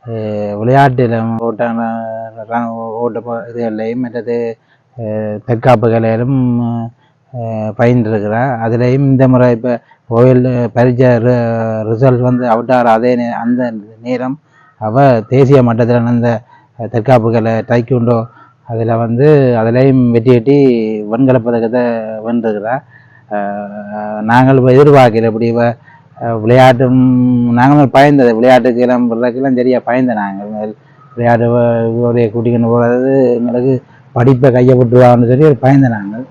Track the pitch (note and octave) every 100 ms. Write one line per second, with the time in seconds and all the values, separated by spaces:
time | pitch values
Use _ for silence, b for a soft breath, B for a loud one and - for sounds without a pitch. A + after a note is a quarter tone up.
0 | A#2+ A2+ A2 G#2 G#2 G#2 A#2 C3+ C#3 B2+
1 | A#2+ A2+ A2+ A2+ A#2 G#2+ A#2 A#2 A#2 A2+
2 | A2+ A2+ A2+ A2+ G#2+ A#2 A#2 A2+ A2+ A2+
3 | A#2+ A2+ A2+ A#2 A#2+ A#2 A#2 A2 A2+ A#2+
4 | B2+ A#2 A2 A#2+ A#2 A2+ _ _ _ -
5 | A2+ G#2+ G#2+ G#2+ - A#2 C3 A#2+ A#2 A2+
6 | A2+ A2+ B2 C3+ B2 A#2+ A#2+ A#2 A2+ _
7 | _ _ _ B2+ A2+ A2 G#2+ G#2 A#2+ B2
8 | G#2+ A2 G#2 A2 C3 A#2+ A2+ A#2 B2 C3+
9 | C#3 C3 C3 B2+ B2 A#2 B2 A#2+ b b
10 | _ A#2 B2+ B2+ B2+ B2 A#2+ B2 B2+ B2
11 | B2+ A#2+ A#2 B2 A#2 A#2 A2+ A2 A2 A2
12 | C3 B2 B2 B2 B2 A2+ A#2 B2+ A#2+ A2+
13 | B2 B2 A#2+ A2+ A#2 B2 B2 A2 G#2 A2+
14 | A#2 B2+ B2+ D3 _ b b _ A2 A2+
15 | C#3 A#2+ G#2 C3 C3 C#3 B2 A2+ A#2 A#2+
16 | A#2 A#2+ A#2 A#2 _ b b _ A2+ A#2+
17 | A2 B2 A2+ A2+ A2 A2+ A2 A#2+ A#2 B2+
18 | A#2 A#2 A#2 b b b _ A#2 A2+ A#2
19 | A#2 A#2 D3 D3+ C3 A#2+ A2 A#2+ C3+ C3
20 | B2 A#2 A2+ B2 A2+ C#3+ C3+ A#2+ A2 G#2+
21 | G#2 A2+ C3+ B2+ A2+ A#2 A2+ B2 A#2+ A#2
22 | A2 A2 A2+ A#2+ A2+ G#2 G#2 C3 - b
23 | b b _ G#2 G2+ G2+ G2+ G#2 G#2 G#2
24 | G#2+ G#2+ G#2+ A#2+ C3 C3+ B2+ B2+ D3 C#3+
25 | B2 A2 A2+ A2 A#2 A#2 A#2 A#2 b b
26 | b - A#2+ A2+ G#2+ B2+ C3 B2 B2+ B2+
27 | B2+ B2+ B2 B2 A#2+ A#2+ B2+ D3 C3+ C3+
28 | C#3+ D3 B2 A2 B2 B2+ A#2+ A#2 B2 B2
29 | A#2+ A2+ B2 A#2+ C3+ B2+ B2 B2+ A#2 B2
30 | B2+ A2 G2+ G2 G2+ G#2+ G#2+ G#2+ b b
31 | - - A#2 A#2 A#2 A#2+ A#2+ A#2 A2+ A#2
32 | A#2+ A#2+ A#2 A2+ A#2 A#2+ A#2 A#2+ A#2+ B2
33 | C3 C3+ B2+ A#2+ A#2+ A#2+ B2+ B2+ - b
34 | _ B2 B2 C3 C3+ B2 B2 B2+ B2 B2
35 | B2 A#2+ A#2 B2+ D#3 C#3+ B2+ C#3 C3+ A2+
36 | G2+ A2 C3+